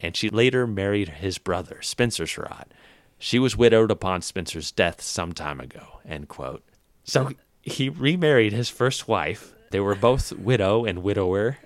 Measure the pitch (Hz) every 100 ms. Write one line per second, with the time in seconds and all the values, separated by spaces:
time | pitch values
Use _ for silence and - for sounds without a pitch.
0 | 85 - 107 107 127 127 120 98 98 104
1 | 90 76 95 90 - 90 85 - - -
2 | 120 101 80 - - - - _ - _
3 | _ _ - 123 127 104 117 113 110 104
4 | 92 92 - 95 82 82 76 - 87 -
5 | - - 87 82 76 69 - - - -
6 | 78 76 73 - 65 - _ _ _ _
7 | - 143 131 - _ _ - - 135 160
8 | 135 180 156 135 107 107 117 - 127 -
9 | - 101 76 104 - - - 95 101 98
10 | 117 135 - - 95 123 98 113 113 90
11 | 95 101 92 95 113 135